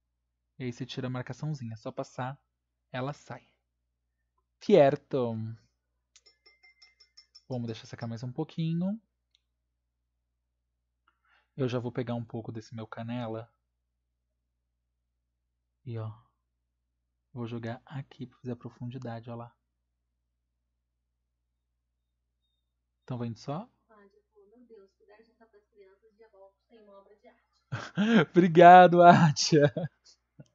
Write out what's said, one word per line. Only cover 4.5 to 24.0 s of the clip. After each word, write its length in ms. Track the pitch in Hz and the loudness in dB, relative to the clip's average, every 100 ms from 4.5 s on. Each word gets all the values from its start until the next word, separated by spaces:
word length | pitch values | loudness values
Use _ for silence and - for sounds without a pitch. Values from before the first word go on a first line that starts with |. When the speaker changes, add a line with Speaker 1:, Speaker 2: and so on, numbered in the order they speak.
| _ | _
Speaker 1:
Certo? 760 | - 196 139 143 - 139 120 113 110 113 _ _ _ _ _ - - _ - _ - _ - _ _ - _ - _ | 2 6 6 4 -6 -4 -4 -4 -8 -12 _ _ _ _ _ -20 -20 _ -20 _ -20 _ -20 _ _ -20 _ -20 _
Vamos 160 | 127 117 | -10 -8
deixar 180 | 110 113 | -12 -14
secar 220 | - 117 | -12 -10
mais 160 | 113 | -10
um 80 | 127 | -10
pouquinho. 680 | 123 156 - 165 165 185 220 - _ _ _ _ _ _ _ _ _ _ _ _ _ _ _ _ _ _ _ _ _ _ _ _ - | -8 -10 -6 -4 -4 -4 -6 -12 _ _ _ _ _ _ _ _ _ _ _ _ _ _ _ _ _ _ _ _ _ _ _ _ -6
Eu 100 | 127 | -4
já 120 | 123 | -4
vou 120 | 117 | -6
pegar 240 | 127 120 120 | -8 -8 -8
um 80 | |
pouco 260 | 113 120 110 | -8 -12 -12
desse 240 | 113 - | -14 -16
meu 140 | 113 110 | -16 -14
canela. 680 | - 117 120 117 113 117 _ _ _ _ _ _ _ _ _ _ _ _ _ _ _ _ _ _ _ _ _ _ _ 127 | -14 -10 -8 -8 -10 -12 _ _ _ _ _ _ _ _ _ _ _ _ _ _ _ _ _ _ _ _ _ _ _ -14
E, 120 | 113 | -10
ó, 120 | 110 110 _ _ _ _ _ _ _ _ _ _ _ | -10 -14 _ _ _ _ _ _ _ _ _ _ _
vou 120 | 127 117 | -12 -10
jogar 360 | 117 113 123 - | -8 -10 -12 -14
aqui 400 | 139 139 - 123 | -16 -16 -16 -18
pra 120 | - | -14
fazer 160 | 127 | -12
a 20 | 120 | -12
profundidade, 760 | 120 - 123 131 123 117 117 | -14 -14 -14 -12 -12 -14 -14
ó 60 | 117 | -16
lá. 180 | 120 _ _ _ _ _ _ _ _ _ _ _ _ _ _ _ _ _ _ _ _ _ _ _ _ _ _ _ _ _ _ _ _ _ _ _ - | -16 _ _ _ _ _ _ _ _ _ _ _ _ _ _ _ _ _ _ _ _ _ _ _ _ _ _ _ _ _ _ _ _ _ _ _ -12
Tão 120 | 123 | -8
vendo 200 | 117 113 | -8 -8
só? 320 | - 147 240 _ _ | -10 -10 -12 _ _
Speaker 2:
Nádia 320 | 214 | -20